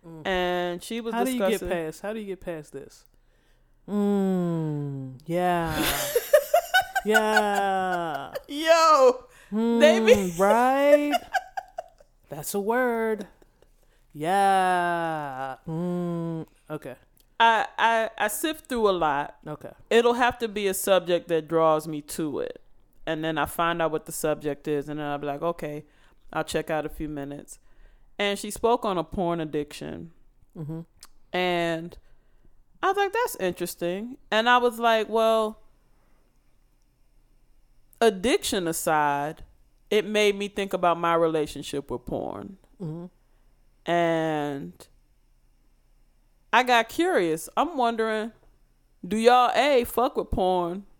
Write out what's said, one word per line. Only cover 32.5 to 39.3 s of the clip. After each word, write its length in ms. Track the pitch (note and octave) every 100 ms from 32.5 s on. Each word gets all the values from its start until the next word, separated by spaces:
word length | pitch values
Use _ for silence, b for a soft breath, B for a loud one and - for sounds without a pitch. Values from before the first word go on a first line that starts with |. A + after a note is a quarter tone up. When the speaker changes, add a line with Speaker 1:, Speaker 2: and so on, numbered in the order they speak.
| - _ _
Speaker 2:
I 40 | F4
was 100 | G4
like, 160 | G4+
"That's 220 | G#4+ A#4+ -
interesting." 800 | F3+ F3+ F3 - E3+ F#3 A#3 C4+ -
And 180 | G#3+ A#3
I 80 | B3
was 180 | A#3+ A3+
like, 300 | A#3 A3+ G#3
"Well, 500 | A3 A3+ A3+ G#3+ A3 - _ _ _ _ _ _ _ _ _ _ _ _ _ _ _ _ _ _ _ _ _ _ _
addiction 680 | A3+ F#3+ G#3 F#4+ - G#3+ E3+
aside, 760 | E3 - D#3 D3 C#3+ D3